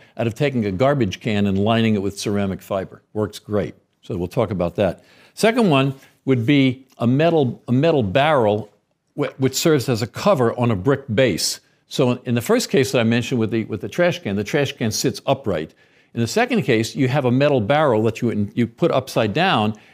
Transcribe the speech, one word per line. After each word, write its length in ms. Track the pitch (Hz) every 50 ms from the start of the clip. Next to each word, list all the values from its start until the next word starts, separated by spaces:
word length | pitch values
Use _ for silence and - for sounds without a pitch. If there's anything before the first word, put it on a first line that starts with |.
| - _ _
out 120 | - 113 117
of 80 | 104
taking 300 | - 151 143 135 123 107
a 40 | 101
garbage 480 | 92 90 127 135 147 143 117 98 90 -
can 300 | - 123 107 101 101 101
and 100 | 95 98
lining 380 | 101 107 113 117 113 113 107
it 60 | 101 95
with 140 | 101 95
ceramic 460 | - - 117 101 101 101 98 92 85 -
fiber. 400 | - 107 95 92 - - - _ _ _
Works 280 | 107 107 98 - -
great. 340 | _ - 104 104 90 67 - _ _ _ _ _ _
So 140 | - 120
we'll 120 | 90 87 90
talk 240 | - 131 113 104 113
about 240 | 87 90 87 -
that. 260 | - 104 90 80 - _ _ _ _ - - _
Second 380 | - - 220 226 254 226 196
one 240 | 147 135 135 139 135 - - - _ _ _
would 200 | - 135 123 117
be 420 | 117 147 143 135 131 120 - - _ _ -
a 80 | 117
metal, 560 | 117 127 139 156 170 170 160 143 120 98 - _ -
a 40 | 120
metal 300 | 127 143 165 160 143 113
barrel 680 | 98 92 135 139 156 160 135 113 104 104 104 110 - _ _ _ _ _ _ _ _ _
wh-, 260 | - 143 - - -
which 140 | 131 131 -
serves 340 | - - 170 156 143 117 -
as 140 | 127 107 123
a 40 |
cover 520 | 107 - - - 208 202 139 123 117 - -
on 120 | 123 117
a 60 | 113
brick 280 | 95 90 135 139 135 - - 107
base. 460 | 98 135 123 87 76 - - - - _ _ _ _ _
So 340 | _ - - 143 123 123 120 -
in 100 | - 120
the 80 | 120 113
first 260 | - 214 262 254 -
case 240 | - 151 127 123 -
that 60 | 131
I 60 | 113
mentioned 360 | 113 120 120 117 - 139 120
with 120 | 110 101 98
the, 120 | 113 107
with 160 | - 113 104
the 80 | - 104
trash 300 | - - 175 175 185 -
can, 180 | - 107 98
the 80 | 101 104
trash 280 | - - 151 143 123 -
can 180 | - 127 110
sits 320 | 104 - - 139 - - -
upright. 460 | - 139 139 - 110 92 78 78 76 _ _ _ _ _ _ _ _ _
In 80 | 117
the 60 | 117
second 360 | 113 - 208 240 247 269 220 151
case, 340 | - 123 110 113 - -
you 120 | - 135 123
have 160 | 123 151 131
a 60 | 127
metal 300 | 120 131 143 147 143 131
barrel 420 | 104 98 143 147 156 143 117 107 110
that 180 | 113 107 -
you, 300 | - 117 104 104 104 101 -
you 120 | - 120
put 240 | 110 - _ - 170
upside 420 | 139 135 - - - 143 117 107 98
down, 460 | 143 175 190 165 123 107 107 110 - - -